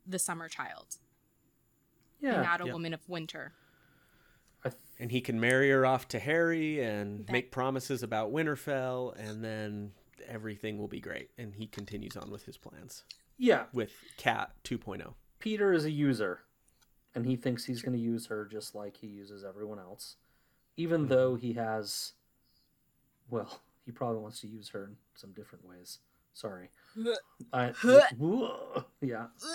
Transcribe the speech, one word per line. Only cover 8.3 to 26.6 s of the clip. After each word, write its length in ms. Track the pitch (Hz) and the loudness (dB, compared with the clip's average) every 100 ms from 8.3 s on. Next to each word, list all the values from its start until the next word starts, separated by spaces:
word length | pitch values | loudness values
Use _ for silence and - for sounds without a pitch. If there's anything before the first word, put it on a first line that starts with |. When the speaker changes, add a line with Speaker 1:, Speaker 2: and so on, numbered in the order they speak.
Speaker 3:
Winterfell, 800 | 151 156 135 151 135 127 127 127 - | 0 0 -2 -2 -2 0 -2 -4 -6
and 260 | 110 107 | -8 -6
then 480 | 110 110 107 104 104 - _ - | -6 -4 -4 -6 -8 -12 _ -18
everything 540 | - 113 110 104 110 104 | -12 -10 -8 -6 -6 -6
will 100 | 104 | -6
be 100 | - | -8
great. 300 | - - - - | -8 -10 -10 -12
And 160 | 110 | -12
he 120 | 101 110 | -10 -10
continues 480 | - 101 104 98 - | -10 -8 -8 -8 -10
on 140 | 104 | -12
with 160 | 104 - | -12 -14
his 100 | - | -18
plans. 480 | - - - - - - _ - | -18 -18 -18 -18 -20 -20 _ 2
Speaker 2:
Yeah. 300 | 247 139 - | 6 6 2
Speaker 3:
With 200 | 123 104 - - - | -4 -4 -8 -20 -2
Cat 400 | 123 107 - - | 0 0 -2 -10
two 140 | - 120 | -6 -6
point 240 | 107 95 | -6 -10
oh. 120 | - - _ _ | -10 -16 _ _
Speaker 2:
Peter 340 | 214 214 202 | -4 2 6
is 120 | 170 | 6
a 60 | 156 | 4
user, 500 | 147 143 113 95 87 _ _ _ _ _ _ _ | 4 4 4 0 -2 _ _ _ _ _ _ _
and 120 | 120 123 | -2 0
he 100 | 123 | 0
thinks 300 | 131 127 - | 0 -2 -2
he's 140 | 120 | -4
Speaker 3:
Sure. 100 | 127 | -2
Speaker 2:
gonna 120 | 123 | 0
use 240 | 117 113 - | 0 -2 -2
her 180 | 107 101 | -6 -6
just 280 | 107 - | -10 -10
like 220 | 104 101 - | -10 -10 -12
he 100 | 107 | -16
uses 380 | 101 101 101 | -16 -16 -14
everyone 340 | 98 98 107 104 | -14 -10 -10 -10
else, 380 | 90 107 - - _ _ _ _ _ - | -14 -16 -16 -18 _ _ _ _ _ -6
even 260 | 165 165 | 0 2
Speaker 3:
Mm-hmm. 80 | 135 | 6
Speaker 2:
though 240 | 131 127 117 | 6 6 2
he 160 | 120 | -2
has, 640 | 117 110 110 101 - - - _ _ _ _ _ _ _ _ _ _ - | -2 -2 -2 -4 -6 -8 -12 _ _ _ _ _ _ _ _ _ _ -6
well, 340 | 117 - - _ _ | -6 -6 -12 _ _
he 80 | - | -16
probably 280 | 117 120 110 | -6 -4 -4
wants 180 | 107 117 | -6 -12
to 80 | 107 | -14
use 220 | 110 101 | -14 -12
her 140 | 104 98 | -10 -12
in 100 | 110 _ | -16 _
some 180 | - 98 | -20 -18
different 320 | 98 - 90 90 | -18 -18 -20 -20
ways. 320 | 90 87 - _ _ _ | -20 -18 -20 _ _ _
Sorry. 380 | - 107 92 | -10 -8 -8